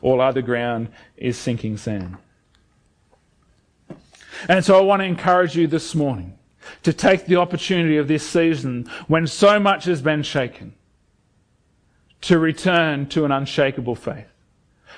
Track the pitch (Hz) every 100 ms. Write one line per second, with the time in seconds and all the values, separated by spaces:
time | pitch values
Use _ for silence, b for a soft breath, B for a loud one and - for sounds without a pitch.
0 | 127 127 131 135 123 120 120 117 117 b
1 | b _ 127 113 127 117 113 107 117 107
2 | 90 90 _ _ _ _ _ _ _ _
3 | _ _ _ _ _ _ _ _ _ -
4 | _ B B B B 185 185 190 196 196
5 | 190 170 180 180 175 160 160 156 - 156
6 | 143 110 90 - _ _ B B - -
7 | 190 190 - 180 175 175 - 180 165 151
8 | 139 156 - 175 165 151 131 123 120 B
9 | - 160 160 - 202 208 202 190 180 160
10 | 147 151 139 147 123 - - - _ _
11 | _ _ _ _ _ _ _ _ _ _
12 | _ _ - 170 160 - 185 170 160 143
13 | 139 160 147 139 139 - 135 135 120 113
14 | - 98 107 _ _ _ _ _ b